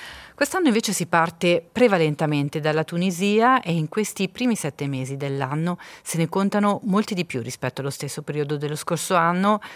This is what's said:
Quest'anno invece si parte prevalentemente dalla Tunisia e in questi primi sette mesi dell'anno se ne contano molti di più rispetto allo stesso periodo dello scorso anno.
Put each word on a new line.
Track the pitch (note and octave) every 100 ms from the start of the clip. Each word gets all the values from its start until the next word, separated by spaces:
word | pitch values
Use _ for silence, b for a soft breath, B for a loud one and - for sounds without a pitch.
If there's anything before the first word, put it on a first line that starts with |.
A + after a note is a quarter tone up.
| B B B
Quest'anno | - D4 F#4 D#4
invece | A3 A3+
si | F#3 E3+
parte | E3+ E3+ - F3 E3+ -
prevalentemente | A3 B3 F#3 D#3 D3 D#3 D3 C#3+ D#3
dalla | D3+ D#3 D3+
Tunisia | E3+ F#3 E3+ G3+ G#3 A#3+ C4
e | -
in | E3+ D3+
questi | G#3+ G#3 - F#3
primi | - B3 G#3
sette | D3 - C#3
mesi | C3+ C3 C#3
dell'anno | C#3 C#3 C3 D3+ F3 F3 B B
se | - E3
ne | E3
contano | F#3+ G3 G#3 G3+ G3 A3
molti | G3 G#3+
di | F3+ F3
più | B2
rispetto | A#2 - B2+ -
allo | C3+
stesso | - C#3+ -
periodo | D3 D3 C#3+ D3
dello | D3 D3+
scorso | - E3 - F3+
anno. | E3 F3+ G3+ G#3 B